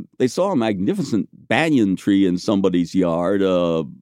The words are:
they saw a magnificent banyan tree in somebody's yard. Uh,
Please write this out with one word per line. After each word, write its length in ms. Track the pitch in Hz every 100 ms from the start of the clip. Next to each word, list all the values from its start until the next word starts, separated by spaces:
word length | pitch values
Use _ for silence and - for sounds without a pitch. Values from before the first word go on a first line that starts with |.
| - -
they 100 | 127
saw 220 | - 196
a 60 | 165
magnificent 720 | 110 98 101 196 139 101 -
banyan 640 | - - 117 165 139 101 90
tree 300 | - 98 95
in 100 | 90
somebody's 580 | - 98 95 90 87
yard. 460 | 92 87 82 87 101
Uh, 420 | 95 90 87 82 73 -